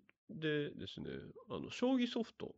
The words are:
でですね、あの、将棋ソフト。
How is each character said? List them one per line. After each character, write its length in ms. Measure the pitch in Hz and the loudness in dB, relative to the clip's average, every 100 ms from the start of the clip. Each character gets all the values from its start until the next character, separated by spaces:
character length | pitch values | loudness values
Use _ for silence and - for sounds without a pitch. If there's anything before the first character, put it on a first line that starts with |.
| _ _ - | _ _ -12
で 400 | 165 156 151 147 | -2 2 2 0
で 160 | - 98 | -4 -8
す 160 | - | -6
ね、 60 | 69 67 - - - | -6 -6 -8 -14 -6
あ 100 | 82 | -4
の、 100 | 67 | -4
将 260 | - 247 262 | 2 4 6
棋 100 | 240 | 4
ソ 160 | 240 | 2
フ 100 | 226 | -2
ト。 220 | - - | -4 -8